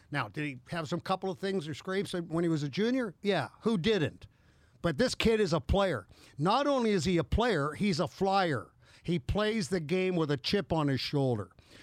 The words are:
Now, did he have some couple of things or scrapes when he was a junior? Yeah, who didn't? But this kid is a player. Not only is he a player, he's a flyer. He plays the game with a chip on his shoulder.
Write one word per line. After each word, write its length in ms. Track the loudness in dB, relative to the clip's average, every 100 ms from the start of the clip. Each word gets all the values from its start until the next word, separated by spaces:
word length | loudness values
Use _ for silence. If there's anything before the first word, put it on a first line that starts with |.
| -8
Now, 180 | -4 -4
did 140 | -4 -8
he 120 | -8 -8
have 160 | -8 -4
some 140 | -6
couple 280 | -2 -4 -4
of 80 | -4
things 300 | -2 -2 -4
or 60 | -8
scrapes 380 | -4 -4 -2
when 300 | -6 -4 -2
he 60 | 0
was 140 | 0
a 60 | -2
junior? 440 | -2 0 0 -2 -4
Yeah, 280 | -2 0 -2 -4
who 160 | 0 0
didn't? 480 | 2 2 0 -4 -20 _ _ _ _ _
But 180 | -4 0
this 160 | 0 2
kid 240 | 2 4
is 120 | 2
a 80 | 0
player. 460 | 2 2 2 0 -6 -20 -20 -2
Not 300 | 2 2 4
only 240 | 2 2
is 140 | 2 2
he 120 | 0
a 60 |
player, 480 | 0 0 2 2 -2
he's 280 | -2 -2 0
a 80 | -2
flyer. 600 | -2 2 2 2 0 -4 _ -20 -12
He 160 | -2 -2
plays 500 | 0 0 0 0 -2
the 120 | -4
game 360 | 0 0 0 0
with 140 | 0
a 80 | 0
chip 340 | 0 -2 0
on 160 | 0 2
his 120 | 0
shoulder. 500 | 0 0 0 0 -4 -14 -20 -20